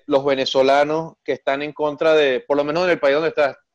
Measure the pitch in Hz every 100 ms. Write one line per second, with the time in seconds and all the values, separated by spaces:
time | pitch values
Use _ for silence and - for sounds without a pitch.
0 | - 139 139 135 127 135 131 143 147 156
1 | 165 _ - 127 - 139 147 143 151 139
2 | 160 156 139 123 - 143 147 160 180 156
3 | 139 147 160 156 143 - _